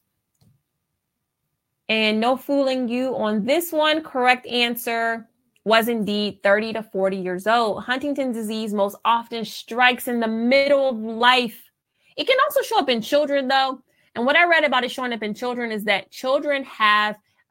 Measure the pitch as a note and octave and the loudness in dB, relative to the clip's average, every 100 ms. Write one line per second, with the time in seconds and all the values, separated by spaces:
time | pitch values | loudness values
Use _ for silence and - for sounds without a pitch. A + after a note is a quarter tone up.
0 | _ _ _ _ _ _ _ _ _ _ | _ _ _ _ _ _ _ _ _ _
1 | _ _ _ _ _ _ _ _ - A3 | _ _ _ _ _ _ _ _ -4 0
2 | G#3+ G#3+ A#3 B3+ - C#4+ C4 C4 A#3+ B3 | 2 2 0 0 0 0 0 0 -2 -2
3 | C4 A#3 G#3+ G#3+ A3 D#4+ E4+ D#4 D4+ D#4 | -2 -2 -2 0 0 0 0 0 2 0
4 | D#4 C4 B3 B3 A#3+ A#3+ A#3+ A#3+ A#3+ A#3 | -2 0 2 2 0 -2 -2 -2 -4 -2
5 | A3+ A3+ - _ _ _ G3 A3+ A3+ A#3 | -2 -4 -10 _ _ _ 2 2 4 0
6 | G3+ G#3 G#3 F#3+ G3+ G#3 A3+ A3 G#3+ F#3+ | -2 -2 -2 -2 2 2 0 -6 -8 -2
7 | F#3+ F#3+ F#3 F3+ F#3+ A#3 A3 G3 G3+ B3+ | -2 -2 -4 -4 0 2 2 -2 -4 -4
8 | C#4+ C#4+ C4 A3+ G#3+ A3 A3 G3+ G3 G3 | -4 -4 -4 -4 -6 -6 -4 -2 -2 -2
9 | A3+ A#3 A3+ A#3 G#3+ - - A3+ B3 A#3+ | 0 0 -2 -10 -10 -12 -8 2 2 2
10 | C4 A#3+ A3+ A3 A#3+ C#4 C#4 C#4 C4+ A3 | -2 -2 -2 0 2 4 4 2 2 -2
11 | A3 A3 A#3+ B3+ A#3+ - - _ _ _ | -6 2 4 4 2 -6 -20 _ _ _
12 | _ - F#4 C5 D5 C#5 - G#4+ C4 A#3 | _ -6 0 2 2 0 0 0 0 0
13 | G#3+ C#4+ D4 C#4+ B3+ C4+ C4+ C4+ _ _ | 0 0 2 0 2 2 0 -4 _ _
14 | _ - B3 D#4 F4 D#4+ D4 B3+ A#3+ C4 | _ -4 2 4 4 4 2 0 -2 -4
15 | B3 A3+ G#3+ G#3 B3 B3 A#3 G#3+ G#3 G3 | -6 -4 -6 -6 -6 -4 -6 -4 -2 -2
16 | - - B3+ C#4+ D4 C#4 C4 - G#3+ G#3 | -4 -8 -2 0 0 -4 -6 0 2 2
17 | G#3+ G#3+ _ _ _ | 2 -4 _ _ _